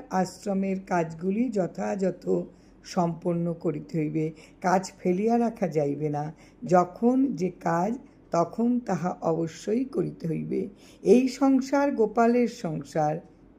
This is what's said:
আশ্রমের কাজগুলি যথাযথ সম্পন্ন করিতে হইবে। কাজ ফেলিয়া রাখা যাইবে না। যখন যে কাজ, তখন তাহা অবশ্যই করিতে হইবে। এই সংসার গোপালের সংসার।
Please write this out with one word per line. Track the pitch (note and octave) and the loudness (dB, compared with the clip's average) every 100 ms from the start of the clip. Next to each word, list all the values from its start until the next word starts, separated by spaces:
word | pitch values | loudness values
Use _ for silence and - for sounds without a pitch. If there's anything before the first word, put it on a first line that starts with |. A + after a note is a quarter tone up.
| - | -2
আশ্রমের | F#3 F#3 - G#3 F#3+ G3 F#3+ | -2 -2 -4 -4 -2 -2 -4
কাজগুলি | - F3+ D#3+ D#3+ F#3 G#3 B3+ | -2 -2 -2 -4 -2 0 0
যথাযথ | G#3 E3+ - G#3+ G3+ F#3+ F3+ F3+ F3 F3+ - - - | 0 -2 -4 -4 0 -2 -2 -2 -2 -2 -14 -20 -20
সম্পন্ন | - F#3 E3+ E3 F3+ E3+ E3+ | -6 0 0 0 -2 -2 -2
করিতে | E3 F3 D3+ D3+ E3 | -2 -4 -4 -4 -4
হইবে। | D3+ D#3 D#3 - - - | -2 -2 -4 -6 -20 -4
কাজ | F#3 F#3+ G3 - | 2 2 0 -4
ফেলিয়া | F#3 F3+ A3 A#3 | 0 2 2 2
রাখা | A#3 A3+ F3+ | 0 -2 -2
যাইবে | D3+ C#3+ C#3+ D3+ | 0 0 -2 -4
না। | D3 D3+ - - - | -4 -6 -10 -20 -10
যখন | - F3+ F3 - A#3 B3+ C4+ | 4 4 4 2 2 4 2
যে | E3+ F#3 - | 0 -4 -2
কাজ, | E3+ E3 G3+ C4 - - - | -2 0 0 -4 -10 -20 -2
তখন | E3+ E3 - A#3+ B3 | 0 0 0 0 0
তাহা | A#3+ E3+ F3+ - | -2 -2 -2 -2
অবশ্যই | E3 E3 E3 - - A#3 | -2 0 -2 -6 -4 -2
করিতে | C4 - D#3 D3+ E3+ | -2 -4 -4 -4 -6
হইবে। | D#3 - C3 - - - - | -4 -4 -4 -6 -10 -20 -2
এই | - A#3+ C4 | 6 6 4
সংসার | - C4+ C4 C4 C#4+ C#4+ | 2 4 4 2 2 2
গোপালের | A3+ G#3 A#3 A#3 A#3+ A#3+ | 2 0 4 4 4 0
সংসার। | - E3+ D#3 - D#3+ D3+ D#3+ - - - | -2 -8 -8 -4 -2 0 -2 -8 -20 -20